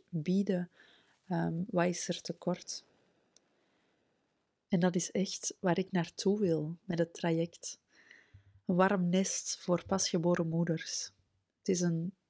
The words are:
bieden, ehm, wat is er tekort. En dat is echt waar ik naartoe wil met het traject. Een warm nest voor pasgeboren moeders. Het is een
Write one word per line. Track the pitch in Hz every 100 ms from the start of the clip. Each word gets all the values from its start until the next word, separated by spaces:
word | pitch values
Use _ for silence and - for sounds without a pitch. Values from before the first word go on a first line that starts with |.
| -
bieden, | 165 147 190 202 180 175 _ - - _ _ -
ehm, | 170 170 165 190
wat | 180 180
is | 175 -
er | -
tekort. | - - 175 180 - - - _ _ _ _ _ _ _ _ _ _ _ _ _ _ _ _ _ -
En | 180
dat | 180
is | 175 -
echt | - 190 - - -
waar | 185 170
ik | 185
naartoe | 175 165 - 196 208
wil | 190 160 151 175
met | - 170
het | 165
traject. | - 170 165 165 - - - _ _ - - _ - _ - -
Een |
warm | 175 190 202 175
nest | 185 190 - - -
voor | - 175 -
pasgeboren | 190 - 175 170 175 165
moeders. | 165 170 160 - - - _ _ _ _ _
Het | -
is | 175
een | 175 165 175 -